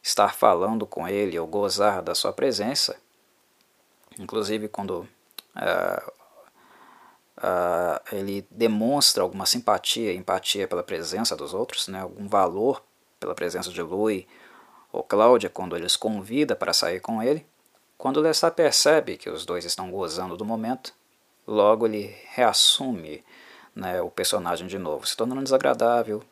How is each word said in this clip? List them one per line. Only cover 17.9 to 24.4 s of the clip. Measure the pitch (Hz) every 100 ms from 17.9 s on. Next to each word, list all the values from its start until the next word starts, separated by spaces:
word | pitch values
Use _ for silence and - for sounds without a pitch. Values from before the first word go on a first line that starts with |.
| _
quando | - 139
Lestat | 160 156 170
percebe | - 156 - 151 156 - -
que | -
os | 78
dois | - 87
estão | 85 - 90
gozando | 92 87 82 92 87
do |
momento, | 107 113 110 123 - _ _ _ _ _
logo | - 107 101 110
ele | 113 107 98 - -
reassume, | - 120 - - - 135 107 78 76 _ - - - -
né, | - 92 90
o | 87
personagem | - 92 98